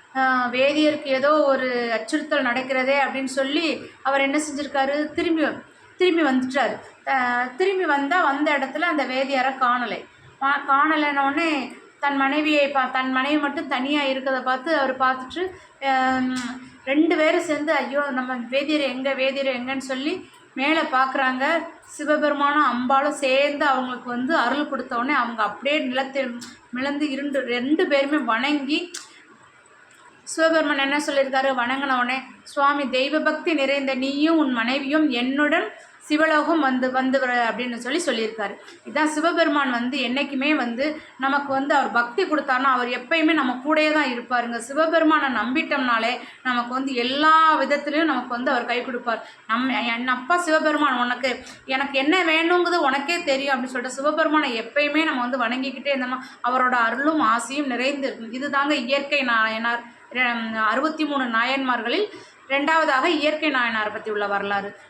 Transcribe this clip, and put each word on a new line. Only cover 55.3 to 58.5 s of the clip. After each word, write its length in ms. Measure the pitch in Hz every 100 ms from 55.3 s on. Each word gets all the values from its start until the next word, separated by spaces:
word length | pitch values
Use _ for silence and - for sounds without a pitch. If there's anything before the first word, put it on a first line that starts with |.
| 262 226
வணங்கிக்கிட்டே 440 | 247 269 269 277 269
இருந்தோம்னா 220 | 254 254 - -
அவரோட 280 | 240 254 254
அருளும் 480 | 247 226 233 285 320
ஆசையும் 480 | 226 233 240 277 277
நிறைந்து 400 | 240 254 285 269
இருக்கும். 240 | 220 226
இதுதாங்க 400 | 247 277